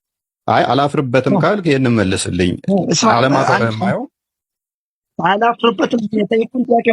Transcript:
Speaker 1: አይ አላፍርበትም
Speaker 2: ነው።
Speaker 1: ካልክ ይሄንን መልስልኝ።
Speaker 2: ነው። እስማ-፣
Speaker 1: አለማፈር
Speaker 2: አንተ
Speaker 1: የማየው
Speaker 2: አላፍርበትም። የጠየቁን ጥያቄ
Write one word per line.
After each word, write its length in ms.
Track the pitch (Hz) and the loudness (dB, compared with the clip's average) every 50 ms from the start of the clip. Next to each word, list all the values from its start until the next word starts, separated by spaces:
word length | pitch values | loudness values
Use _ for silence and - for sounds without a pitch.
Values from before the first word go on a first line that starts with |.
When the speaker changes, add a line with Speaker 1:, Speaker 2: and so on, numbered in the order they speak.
| _ _ _ _ _ _ _ _ - | _ _ _ _ _ _ _ _ -2
Speaker 1:
አይ 160 | - 110 135 180 | 0 2 2 2
አላፍርበትም 680 | - 127 139 143 139 - 151 139 123 123 131 - - 101 | 2 0 0 0 0 0 -2 -2 0 0 0 2 2 0
Speaker 2:
ነው። 80 | 185 | 2
Speaker 1:
ካልክ 240 | 151 170 208 208 175 | 2 0 0 0 0
ይሄንን 280 | 165 135 135 131 120 120 | 0 0 2 2 2 2
መልስልኝ። 560 | 110 98 95 95 90 - 98 92 90 92 90 90 - | 2 2 0 0 -2 -4 -4 -2 0 0 0 -2 -4
Speaker 2:
ነው። 200 | - 190 196 90 87 - | -4 -2 -2 -2 0 -2
እስማ-፣ 220 | 170 - - 220 | 0 0 2 2
Speaker 1:
አለማፈር 440 | 117 120 127 135 143 135 131 - 117 | 2 2 2 2 2 2 0 0 0
Speaker 2:
አንተ 140 | - 117 113 | 0 0 -2
Speaker 1:
የማየው 320 | 107 110 - 123 147 208 269 - _ _ _ _ _ _ _ _ _ _ _ _ _ _ _ _ _ _ _ _ _ - | -2 -2 -2 -2 -2 -4 -6 -10 _ _ _ _ _ _ _ _ _ _ _ _ _ _ _ _ _ _ _ _ _ -4
Speaker 2:
አላፍርበትም። 800 | 160 175 196 208 226 240 233 - 233 233 - - 285 - - 240 214 202 214 | -2 0 0 0 0 -2 0 0 0 -2 0 0 -2 -2 -2 -2 -4 -2 -2
የጠየቁን 480 | 214 202 - 226 220 233 - - 247 240 | -2 -2 0 0 -2 -2 -2 -2 -4 0
ጥያቄ 240 | - 233 233 226 226 | 0 0 0 2 2